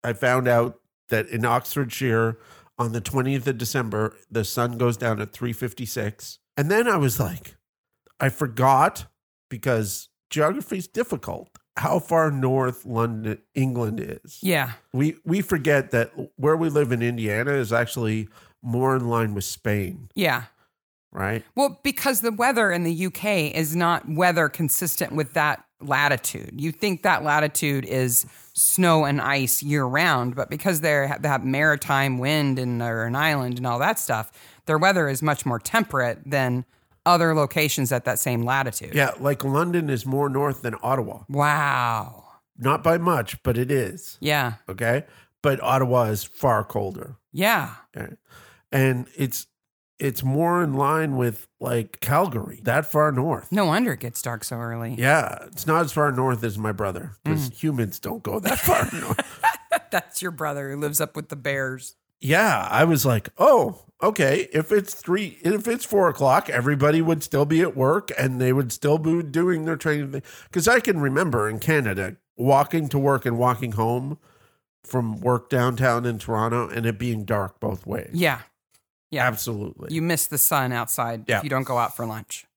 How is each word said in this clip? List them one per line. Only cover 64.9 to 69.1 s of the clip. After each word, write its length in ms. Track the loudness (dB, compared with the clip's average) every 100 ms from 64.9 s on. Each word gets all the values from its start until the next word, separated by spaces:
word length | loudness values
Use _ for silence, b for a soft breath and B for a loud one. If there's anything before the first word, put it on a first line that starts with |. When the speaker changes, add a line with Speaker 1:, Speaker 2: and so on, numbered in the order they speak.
| -10
Speaker 1:
three, 420 | -2 -2 -2 -4
if 240 | 0 0 0
it's 180 | -4 0
four 240 | 2 4
o'clock, 400 | 4 4 4 4
everybody 500 | 0 2 4 4 4
would 220 | 4 0
still 220 | 0 0 4
be 160 | 4
at 140 | 2 2
work 340 | 2 2 -2 -2
and 240 | 0 2
they 100 | 2
would 200 | 2 0
still 260 | -2 2 2
be 240 | 2